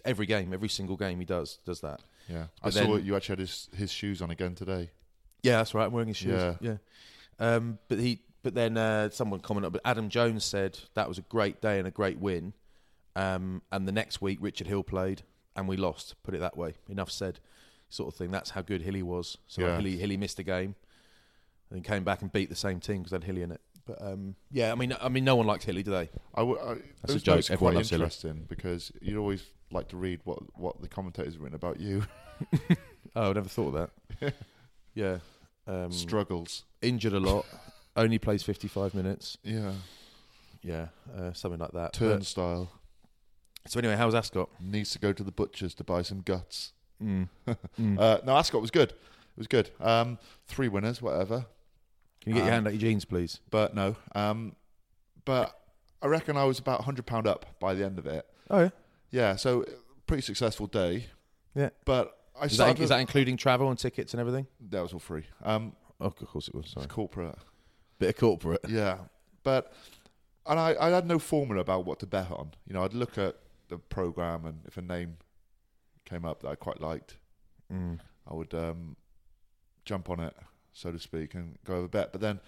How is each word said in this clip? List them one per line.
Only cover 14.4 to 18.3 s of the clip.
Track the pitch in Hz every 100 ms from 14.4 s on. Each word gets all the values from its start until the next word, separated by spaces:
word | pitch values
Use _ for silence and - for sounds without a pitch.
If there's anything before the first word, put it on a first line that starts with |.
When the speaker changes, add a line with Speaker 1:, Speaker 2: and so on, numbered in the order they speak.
Speaker 1:
Richard | 98 - 90
Hill | 98
played | - 95 95 95 - _ _ 98
and | 95
we | 95
lost. | 90 - - -
Put | -
it | 87
that | 87 82
way. | 82 - -
Enough | 98 90
said, | - 95 82 - - - _ _
sort | - -
of | -
thing. | 90